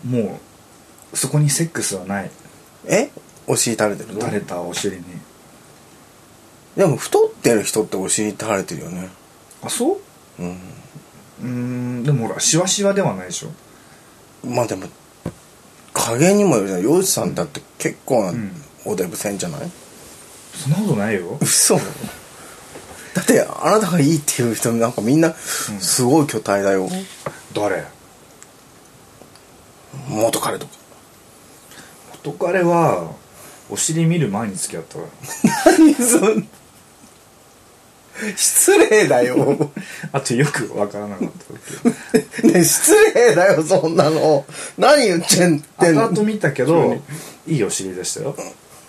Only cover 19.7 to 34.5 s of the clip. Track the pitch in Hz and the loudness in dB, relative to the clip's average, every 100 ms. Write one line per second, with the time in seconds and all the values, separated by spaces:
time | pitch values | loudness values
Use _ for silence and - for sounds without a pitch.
19.7 | - - - - - - - - - 131 | -14 -20 -20 -20 -20 -20 -20 -18 -10 -2
20.7 | 165 208 117 104 101 87 135 - - - | 0 0 0 0 -2 -4 -4 0 2 4
21.7 | 185 - - - - - - - - - | 2 0 -10 -14 -14 -20 -20 -20 -20 -20
22.7 | - - - - 180 185 165 - - 156 | -20 -20 -20 -6 -4 2 2 2 -2 2
23.7 | 208 196 170 143 160 - - 120 107 123 | 2 2 2 4 2 -2 -2 -2 0 -2
24.7 | 117 113 123 104 151 165 165 - - - | 0 0 0 2 4 4 0 -10 -8 -8
25.7 | 104 - - 123 156 151 113 104 101 98 | -6 -4 0 4 4 2 -2 -2 0 2
26.7 | 95 92 92 95 - - - - - 104 | 0 -2 -6 -10 -12 -14 -14 -10 -4 -2
27.7 | 87 73 - - - - - - - - | -4 -8 -18 -20 -20 -20 -20 -20 -20 -20
28.7 | - - - - - - - - - - | -20 -20 -20 -20 -20 -20 -20 -20 -20 -20
29.7 | - - 135 131 110 113 - - 104 - | -20 -20 -16 -8 0 0 0 -4 -6 -10
30.7 | - - - - - - - - - - | -18 -20 -20 -20 -20 -20 -20 -20 -20 -20
31.7 | - - - - - 151 143 175 185 175 | -20 -20 -20 -20 -12 -12 -6 -2 0 2
32.7 | 170 156 95 82 - - - - - - | 4 2 0 -4 -14 -20 -20 -20 -20 -12
33.7 | 104 - 160 165 170 127 98 113 | -6 -2 0 2 2 0 -2 -6